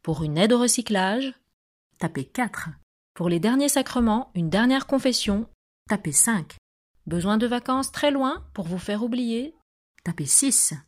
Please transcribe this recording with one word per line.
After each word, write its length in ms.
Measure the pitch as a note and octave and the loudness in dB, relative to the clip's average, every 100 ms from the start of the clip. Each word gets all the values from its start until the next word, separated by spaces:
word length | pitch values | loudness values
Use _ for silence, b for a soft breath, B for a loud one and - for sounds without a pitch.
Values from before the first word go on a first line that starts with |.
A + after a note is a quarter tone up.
Pour 220 | - D#3 | -6 -4
une 160 | D#3 D3+ | -2 2
aide 160 | G#3+ | 4
au 40 | A#3+ | 4
recyclage, 760 | A#3+ B3 A3+ G3+ F#3+ A3 C4+ B3 _ _ _ _ _ _ | 2 0 0 0 0 0 -4 -10 _ _ _ _ _ _
tapez 260 | E3 - | -6 -6
quatre. 460 | C3+ - A#3+ - - - _ _ _ | -8 -4 -4 -4 -12 -14 _ _ _
Pour 160 | - E3+ | -4 0
les 120 | E3+ | 2
derniers 280 | G3+ C4 C#4+ | 2 2 2
sacrements, 640 | C#4+ B3+ B3 A#3 G#3+ - | 2 0 0 2 2 -2
une 140 | F3 E3 | -4 0
dernière 380 | F#3+ A#3+ C4+ - | 2 4 2 2
confession, 600 | C4+ C4 A#3+ - G3+ A#3 _ _ _ - | 0 2 0 0 -2 -4 _ _ _ -6
tapez 260 | G#3 E3+ | -4 0
cinq. 440 | C#3 - A3 D3+ - _ _ _ _ - | 2 2 0 -4 -14 _ _ _ _ -6
Besoin 320 | E3+ F3+ G#3+ | -2 0 2
de 80 | A#3+ | 2
vacances 440 | A#3+ B3 C4 C4+ | -2 -2 -2 -2
très 220 | - D4 | 0 0
loin 340 | C#4 C4 D#4+ - | 2 0 -4 -10
pour 140 | - E3 | -10 -6
vous 100 | F3+ | -6
faire 240 | - G#3 | -4 -4
oublier, 520 | A#3 B3 A#3+ A3+ C#4 - _ _ _ _ | -2 -2 -2 -2 -6 -12 _ _ _ _
tapez 220 | - E3 C#3+ | -8 -6 0
six. 480 | - C4+ A3 - D3 | 2 2 2 0 -4